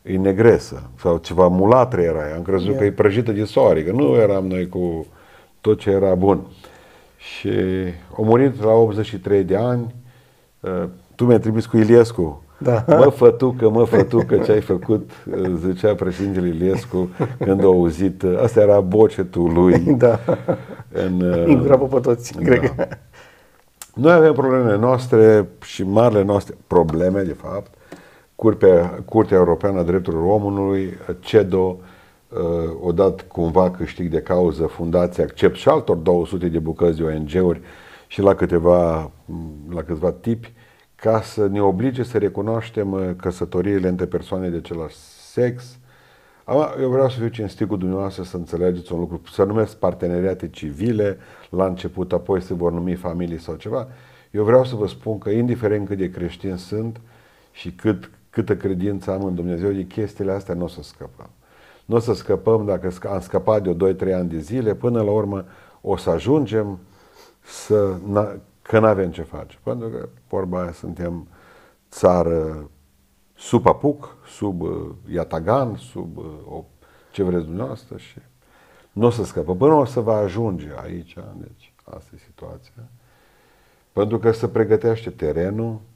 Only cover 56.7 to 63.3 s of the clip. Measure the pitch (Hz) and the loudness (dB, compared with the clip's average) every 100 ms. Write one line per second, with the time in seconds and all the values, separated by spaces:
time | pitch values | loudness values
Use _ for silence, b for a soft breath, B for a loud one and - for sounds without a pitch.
56.7 | 104 113 113 b b b b b - 90 | -8 -8 -12 b b b b b -18 -16
57.7 | - 110 92 - _ _ - - 98 98 | -4 -2 -2 -8 _ _ -8 -4 -4 -4
58.7 | 90 98 98 98 95 98 87 87 85 101 | -4 -4 -6 -6 -6 -6 -6 -6 -4 -4
59.7 | 98 90 - 104 - 98 98 98 87 85 | -4 -8 -8 -8 -6 -6 -6 -8 -8 -8
60.7 | 85 - _ 69 - - _ b b b | -12 -20 _ -20 -20 -20 _ b b b
61.7 | b - 113 113 95 - 95 - 113 104 | b -4 -2 -2 -4 -2 -2 0 0 0
62.7 | 90 90 90 101 95 90 | -4 -6 -8 -8 -8 -4